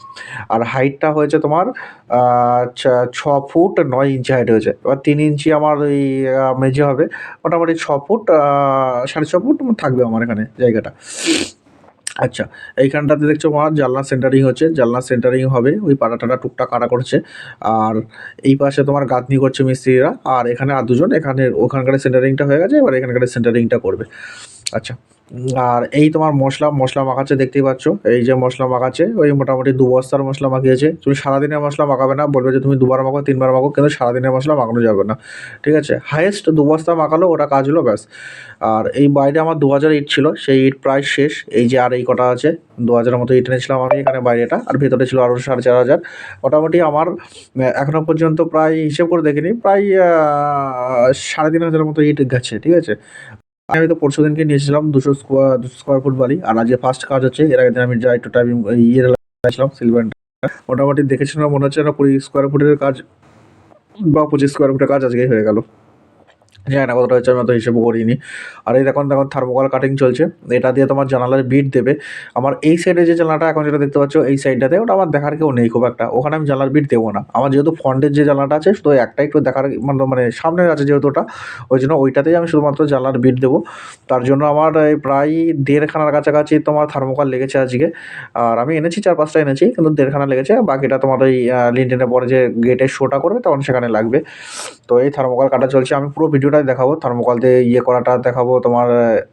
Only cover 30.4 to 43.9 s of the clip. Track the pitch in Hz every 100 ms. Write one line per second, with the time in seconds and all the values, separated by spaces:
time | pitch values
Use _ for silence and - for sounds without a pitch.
30.4 | 135 131 131 131 151 160 139 139 139 139
31.4 | 143 151 147 147 143 131 135 139 151 135
32.4 | 127 131 139 135 127 135 135 143 143 131
33.4 | 131 131 143 143 147 147 120 123 127 -
34.4 | 143 147 113 120 113 98 101 110 - -
35.4 | - - 147 151 147 - - 151 190 202
36.4 | - 156 143 156 160 165 151 160 180 156
37.4 | 143 139 139 165 123 110 - - - -
38.4 | - - 110 110 104 131 143 143 139 156
39.4 | 160 156 139 139 156 151 143 - 147 196
40.4 | - 135 135 - 139 139 139 - 147 -
41.4 | - 110 120 131 123 123 123 123 123 123
42.4 | 104 107 _ - 120 120 120 123 123 127
43.4 | 127 127 127 131 127